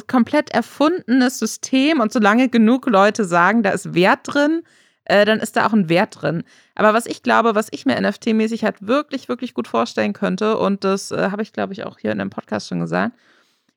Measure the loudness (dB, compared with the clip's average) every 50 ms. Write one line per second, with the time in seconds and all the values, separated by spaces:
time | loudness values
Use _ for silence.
0 | -6 0 2 2 2 2 0 -2 -2 0 -2 -2 -4 -4 -2 0 0 0 0 0
1 | -2 0 0 2 2 0 0 -4 -6 -6 -6 -10 -6 -2 0 2 2 2 2 0
2 | 0 0 0 2 2 4 4 4 2 2 4 4 4 4 4 2 0 2 2 4
3 | 4 4 2 0 -2 0 2 2 4 4 4 2 2 0 -2 -2 -4 -2 0 2
4 | 4 4 2 0 -2 -2 0 0 2 2 0 -2 -4 _ _ _ _ _ _ _
5 | _ 0 2 4 4 4 2 0 -2 -2 -2 -2 0 2 2 0 2 2 2 2
6 | 0 0 -4 -6 -4 -4 -4 -4 -6 _ _ _ _ _ _ 0 2 2 2 2
7 | -2 -4 -8 -6 -2 0 0 2 2 2 0 0 -2 -4 -8 -6 -4 -2 -2 0
8 | -2 -2 -4 -4 -4 -2 0 0 0 -2 -2 -4 -4 -4 -4 -6 -4 -2 -2 -2
9 | -2 -4 -8 -10 -8 -8 -8 -8 -8 -8 -8 -8 -8 -4 -4 -4 -4 -2 -2 -4
10 | -4 -4 -4 -4 -4 -4 -2 -2 0 -2 0 0 0 -2 -2 -2 -2 -2 -2 -2
11 | -4 -6 -4 -2 -2 -2 -2 -6 -8 -8 _ -6 -6 -6 -8 -10 -12 -14 -12 -8
12 | -6 -4 -4 -4 -6 -8 -8 -12 -10 _ -8 -8 -8 -6 -6 -6 -4 -4 -2 -2
13 | -2 -4 -6 _ _ _ _ _ _ _ _ _ _ _ _